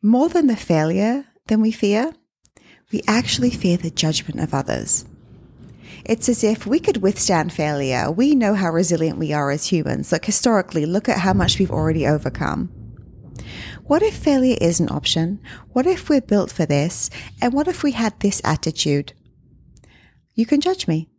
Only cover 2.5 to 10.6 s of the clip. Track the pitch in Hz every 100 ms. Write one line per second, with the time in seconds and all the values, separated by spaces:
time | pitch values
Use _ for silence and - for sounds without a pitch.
2.5 | _ _ _ _ - - 220 - - 247
3.5 | - 180 175 165 - 156 151 - 151 156
4.5 | 139 - 62 53 - - - - - -
5.5 | - - - - - - 226 - 240 214
6.5 | 220 - 285 - 254 190 208 - 175 160
7.5 | - 151 147 135 127 - 165 269 294 220
8.5 | 202 180 165 175 170 160 - 156 151 143
9.5 | 147 - 175 151 143 151 160 - 208 254
10.5 | 220